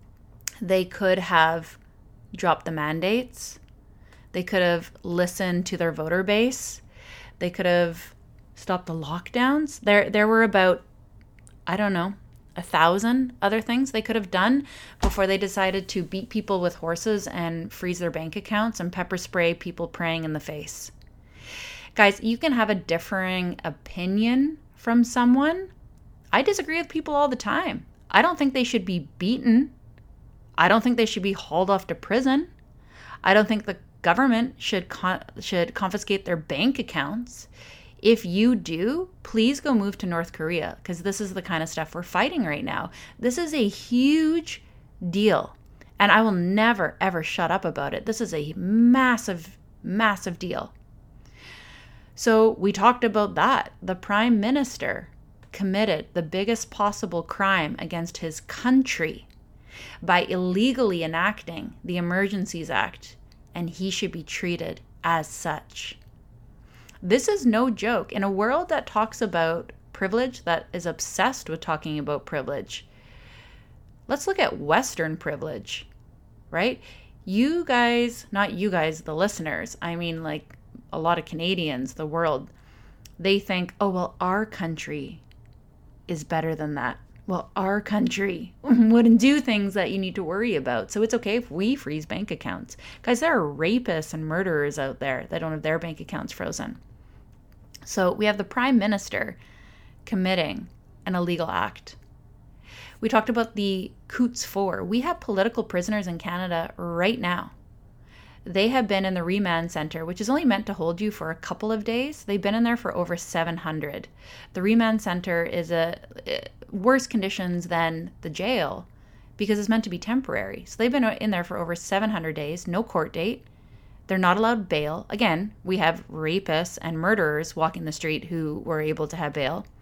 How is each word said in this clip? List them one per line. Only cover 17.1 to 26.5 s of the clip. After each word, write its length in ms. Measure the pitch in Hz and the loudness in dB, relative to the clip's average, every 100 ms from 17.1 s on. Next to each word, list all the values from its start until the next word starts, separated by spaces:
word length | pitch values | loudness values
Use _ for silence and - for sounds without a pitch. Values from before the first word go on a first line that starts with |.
| 208 208 | -2 -2
and 480 | 175 170 165 165 | -6 -6 -6 -8
freeze 240 | - 180 180 | -8 -6 -4
their 140 | 170 | -4
bank 240 | 160 160 208 | -6 -8 -10
accounts 440 | - 214 226 220 | -4 -2 -2 -4
and 140 | 175 | -6
pepper 240 | 185 180 180 | -6 -4 -6
spray 380 | - 185 170 170 | -4 0 0 0
people 320 | 175 170 170 | -6 -8 -8
praying 360 | - 170 165 | -4 -4 -2
in 100 | 160 | -4
the 60 | 151 | -6
face. 520 | - 151 - - - - - - - - - - - - - - | -6 -12 -12 -14 -16 -20 -20 -20 -20 -20 -18 -16 -16 -16 -6 4
Guys, 260 | 202 196 | 4 4
you 160 | 220 233 | -2 0
can 140 | 311 | 2
have 180 | 247 214 | 2 2
a 60 | 196 | 2
differing 840 | - 165 - 196 185 185 180 - | 0 -2 -2 -2 0 0 -2 -4
opinion 960 | 165 - - - 180 202 233 254 294 311 - - | -6 -8 -12 -6 -2 0 2 4 2 0 -14 -8
from 280 | - 240 | 2 4
someone. 680 | 240 254 240 254 294 359 381 - - - - - - | 4 4 6 6 4 0 -6 -14 -20 -20 -20 -20 0
I 120 | 214 | 2
disagree 340 | 285 | 4